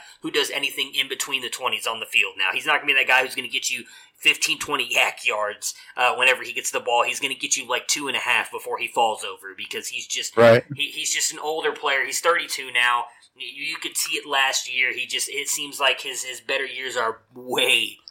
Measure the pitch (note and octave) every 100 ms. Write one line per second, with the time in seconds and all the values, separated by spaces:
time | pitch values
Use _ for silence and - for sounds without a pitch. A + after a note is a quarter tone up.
0 | - - D#3+ D3+ C3+ C#3 C#3 D3 C#3 C#3+
1 | C3+ C3 - C3 A#2+ - B2 G#2+ A#2+ A2+
2 | A2 A#2 G2 F#2+ F#2+ G2+ D3 C#3+ C#3+ C3+
3 | B2+ - - C#3 B2 C3 - A#2+ A2 -
4 | - - D#3 D3 - D3+ - C#3+ A#2+ C3
5 | A#2+ - B2+ G#2+ G#2 G#2 - - - -
6 | B2 A#2+ B2+ B2 A#2+ B2 - C3 A#2 A#2+
7 | A#2 B2 C#3 C3 C#3 C3+ A#2+ A#2+ - D3+
8 | C#3+ A#2 B2 A#2 G#2 A#2 B2 A#2 A#2 C3+
9 | A#2 G#2 G#2 F#2+ G2 F#2+ G#2 A2+ - B2
10 | - C3 - A2+ A#2 A#2+ - C3+ D3 D#3
11 | D3+ D#3 - D#3 D3 D#3 D3+ C#3+ D3 C3+
12 | B2+ C3+ E3+ E3+ - - C3 B2 B2 A#2+
13 | A2+ - - - B2 C#3 D3 D#3+ - -
14 | - D3+ D3 C#3 C3+ B2+ - B2+ B2+ A2+
15 | B2 C3 - C#3 C#3 D3+ D3 C3+ C3+ B2+
16 | C#3+ B2 C3 B2 - C3+ C3 B2 C3 B2+
17 | A2+ A2+ _ B2 B2+ C3 B2+ A#2 G#2+ -
18 | -